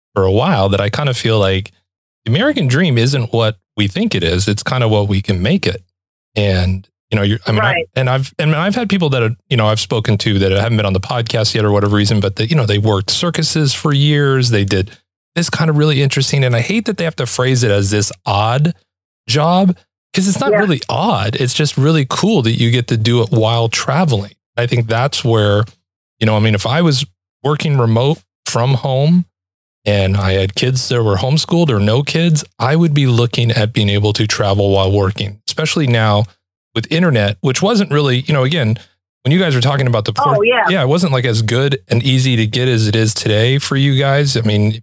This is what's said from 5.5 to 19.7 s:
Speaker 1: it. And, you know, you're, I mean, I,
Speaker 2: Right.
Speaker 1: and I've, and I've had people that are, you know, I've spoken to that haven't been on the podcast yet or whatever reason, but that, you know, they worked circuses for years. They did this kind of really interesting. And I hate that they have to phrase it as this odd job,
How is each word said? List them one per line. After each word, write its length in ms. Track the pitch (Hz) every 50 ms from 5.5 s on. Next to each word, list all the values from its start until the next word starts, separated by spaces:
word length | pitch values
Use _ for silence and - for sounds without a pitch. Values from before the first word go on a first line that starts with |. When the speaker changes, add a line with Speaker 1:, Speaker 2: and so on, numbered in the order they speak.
| 180 196 -
Speaker 1:
it. 160 | 92 101 - - _ _ _ _ _ _ _ _ _ -
And, 520 | 107 104 101 95 92 90 92 92 95 98 _ _ _ _ _
you 40 | 113 107
know, 40 | 101
you're, 160 | 98 107 117 -
I 60 | -
mean, 100 | 110 107
I, 120 | 107 101 -
Speaker 2:
Right. 160 | - - - -
Speaker 1:
and 140 | 127 131 127
I've, 240 | 131 135 135 - - -
and 140 | 160 151 156
I've 200 | 147 170 202 202
had 140 | 247 240 196
people 200 | 202 196 175 143
that 120 | 135 127 113
are, 120 | 110 117 - _ -
you 60 | 143 117
know, 100 | 110 107
I've 120 | 107 104
spoken 380 | - - 127 113 107 - 107 95
to 200 | - 117 104 98
that 120 | 98 95
haven't 260 | 95 98 104 117 113 107
been 80 | 104
on 80 | 98 95
the 60 | 95
podcast 540 | 95 - 131 120 117 113 - 113 107 - -
yet 80 | 113 107
or 80 | 104
whatever 240 | 101 101 104 104 104
reason, 240 | 104 104 104 113 104
but 160 | 98 98 92 -
that, 120 | 110 110
you 60 | 165
know, 100 | 151 117
they 120 | 104 104 104
worked 300 | 104 110 104 95 98 -
circuses 640 | - - - 175 160 - 160 - - 165 151 135 -
for 200 | - - 156 143
years. 560 | 139 143 151 151 147 143 139 135 131 123 120
They 160 | 113 101 101
did 260 | 98 104 92 90 104 - - _ _ _ _ _ _ -
this 140 | 170 170 -
kind 200 | - - 165 160
of 80 | 151 147
really 240 | 151 156 147 135
interesting. 420 | 143 135 - 139 131 - - 143 131
And 120 | 127 120
I 60 | 117
hate 240 | 117 - 190 233 214
that 120 | - 202 -
they 60 | 170
have 100 | 160 - -
to 80 | 135
phrase 380 | - - - 127 131 131 120 123
it 80 | 110
as 200 | 101 101 98 98
this 200 | 104 104 98 - - - -
odd 480 | - 98 101 107 113 120 139 147 170 - - _ _ _ _ _ _ _ _ _ -
job, 480 | 117 151 147 165 180 185 196 185